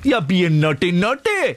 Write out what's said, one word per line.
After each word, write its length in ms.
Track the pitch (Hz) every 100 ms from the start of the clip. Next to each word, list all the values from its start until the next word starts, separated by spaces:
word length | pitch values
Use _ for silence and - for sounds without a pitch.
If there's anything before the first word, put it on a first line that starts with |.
You're 200 | 135 240
being 380 | 143 180 175 156
naughty, 320 | 156 147 175
naughty. 640 | 175 208 269 - 415 294